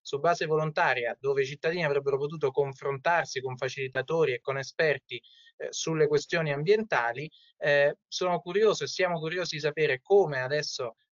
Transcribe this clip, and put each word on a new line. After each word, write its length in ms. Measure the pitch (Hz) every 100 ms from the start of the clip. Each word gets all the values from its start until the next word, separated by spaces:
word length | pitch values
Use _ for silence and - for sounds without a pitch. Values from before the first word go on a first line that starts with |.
su 180 | - 143
base 240 | 165 170
volontaria, 720 | 165 156 156 151 160 123 117 104
dove 240 | 135 139
i 40 | 135
cittadini 380 | 147 160 175
avrebbero 340 | 156 143 139 135
potuto 320 | 147 160 143
confrontarsi 920 | 139 139 131 143 139 165 170 139 131
con 160 | 131 120
facilitatori 800 | 135 139 135 131 131 165 147
e 60 | 123
con 160 | - 135
esperti, 600 | 131 - 160 139 - 120 _ _ - -
eh, 120 | 151
sulle 360 | - - 160 156
questioni 460 | 147 - 175 156
ambientali. 800 | 143 156 220 220 131 117 123 156 _ _ -
Eh, 400 | 156 143 143 151 -
sono 340 | - 185 175
curioso 440 | 180 190 220 165
e 40 | 135
siamo 300 | - 185 170
curiosi 380 | 156 180 165 151
di 60 |
sapere 380 | 147 156 147 131
come 380 | - 196 170 135
adesso 560 | 127 151 147 - 123 - _